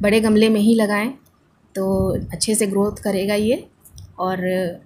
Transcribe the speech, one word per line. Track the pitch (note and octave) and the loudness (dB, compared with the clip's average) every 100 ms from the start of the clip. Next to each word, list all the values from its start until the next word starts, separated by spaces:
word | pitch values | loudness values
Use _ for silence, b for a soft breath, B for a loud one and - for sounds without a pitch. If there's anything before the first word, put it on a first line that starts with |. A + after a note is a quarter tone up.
बड़े | G3+ A3 | 0 2
गमले | A3 G#3+ A3 | 4 4 4
में | G#3+ | 4
ही | G#3+ A3+ | 4 4
लगाएं | G#3 G#3 A3+ - _ _ _ _ _ G3 | 2 0 -4 -8 _ _ _ _ _ -6
तो | F#3+ F#3+ F#3+ - - | -2 0 0 -2 -6
अच्छे | E3+ - A3 | -6 -2 0
से | G#3 | 0
growth | G3 G#3 G#3 | 0 -2 -2
करेगा | G#3 G3 G3 G#3 | -4 -2 0 0
ये। | G#3+ D#4 - _ - - - - | 0 -2 -6 _ -20 -20 -18 -6
और | F#3 F#3 F3+ F#3 F3 F3+ | -4 -2 -2 -2 -4 -8